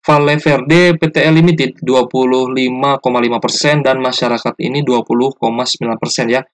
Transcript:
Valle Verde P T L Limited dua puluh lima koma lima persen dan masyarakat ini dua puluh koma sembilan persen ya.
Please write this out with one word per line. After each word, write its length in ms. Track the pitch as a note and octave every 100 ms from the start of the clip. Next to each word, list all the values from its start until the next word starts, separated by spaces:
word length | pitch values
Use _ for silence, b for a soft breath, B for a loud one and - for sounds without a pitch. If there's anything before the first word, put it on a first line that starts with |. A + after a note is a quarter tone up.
Valle 400 | - D3 D3 D3
Verde 560 | D3+ C#3 C3 E3 F3+ E3
P 60 | D#3+
T 80 | D#3
L 160 | D3 D#3+
Limited 480 | E3+ D#3+ C3 -
dua 240 | B2 B2+ B2
puluh 400 | C3 B2+ B2+ B2+
lima 480 | C3 B2+ B2+ C#3 C#3
koma 240 | C3 B2
lima 160 | A#2+ A#2
persen 480 | - - D3 D3+
dan 160 | C3+ C3
masyarakat 560 | C3 B2 A#2+ A#2 A#2+ -
ini 240 | A#2+ C#3
dua 240 | C#3+ B2
puluh 320 | A2+ A#2+ C3+ C3+
koma 320 | A#2 A#2 B2
sembilan 320 | - A#2+ A2+
persen 320 | A#2+ - A#2
ya. 80 | B2 C3+